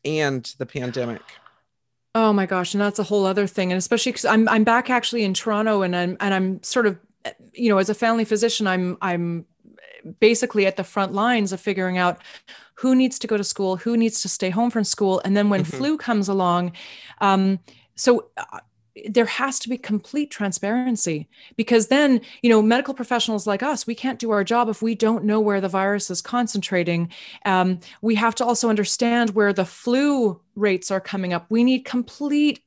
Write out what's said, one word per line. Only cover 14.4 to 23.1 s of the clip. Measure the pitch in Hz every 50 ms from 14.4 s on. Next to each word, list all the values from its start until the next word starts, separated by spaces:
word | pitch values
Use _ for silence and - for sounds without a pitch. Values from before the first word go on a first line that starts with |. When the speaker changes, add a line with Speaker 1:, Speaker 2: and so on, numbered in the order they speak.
| - 185
Speaker 2:
home | 180 196 233 240
from | 233 233 208
school. | 196 - - 214 190 185 185 -
And | 190 196
then | 208 208 208
when | 202 196 -
Speaker 1:
Mm-hmm. | 160 - 131
Speaker 2:
flu | 262 285 311
comes | 302 - - 233 214 196 185
along, | 196 196 185 180 175 175 180 180 175 - - - - - - - - - 202
um, | 196 196 190 190 190 190 180 - - - - _ _ _
so, | - - - 247 226 - - _
uh, | - - - - - - _ _ _ _ _ _ - - -
there | 208 240 233
has | 220 - - 254 269 262 -
to | - 226
be | 254 240
complete | - - 214 208 - - - 294 294 294
transparency, | - - 208 196 180 - - 202 220 247 254 254 240 208 - 180 160 151 151 - _ - - - -
because | - 226 - 240 226 214 -
then, | 262 285 302 285 262 226 - - - - -
you | 240
know, | 226 220 214
medical | 214 233 247 277 - 269
professionals | - 247 -